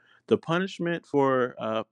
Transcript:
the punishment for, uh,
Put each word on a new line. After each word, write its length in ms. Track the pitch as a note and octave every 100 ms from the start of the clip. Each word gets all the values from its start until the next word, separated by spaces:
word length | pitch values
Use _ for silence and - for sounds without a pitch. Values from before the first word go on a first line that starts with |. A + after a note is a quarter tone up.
| _ _ -
the 100 | A2
punishment 680 | - E3+ F#3+ - E3+ E3+ -
for, 500 | C#3+ C3+ C3 B2 -
uh, 240 | A2+ A2 -